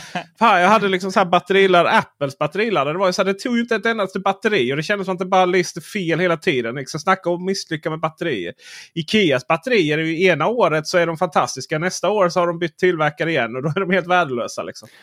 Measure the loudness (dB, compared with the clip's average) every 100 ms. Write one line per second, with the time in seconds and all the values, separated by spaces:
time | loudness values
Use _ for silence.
0 | -2 -12 -12 _ 2 4 6 4 2 -2
1 | 0 0 2 2 2 2 6 6 4 2
2 | 0 _ -6 -4 -4 -2 -2 0 0 0
3 | 0 0 -2 -2 -2 -2 -2 -2 -2 -2
4 | -4 -2 -4 -2 -2 0 0 -2 -2 -4
5 | -2 -4 0 2 4 2 -2 -6 -10 -6
6 | -2 0 0 0 0 -2 -2 -6 -8 -8
7 | -2 -2 -2 -4 -4 -6 -6 -8 -6 -6
8 | -6 -6 -6 -4 -6 -10 -18 -20 -12 -10
9 | -2 2 2 2 0 -2 2 0 2 0
10 | -2 0 2 2 0 2 2 2 0 0
11 | 0 0 -2 0 -2 -4 -6 -4 -2 -2
12 | -2 2 2 2 0 -2 -6 0 0 2
13 | 0 0 -2 0 -2 -2 -4 -2 0 0
14 | 2 0 0 -2 -6 -6 -10 -12 -20 -20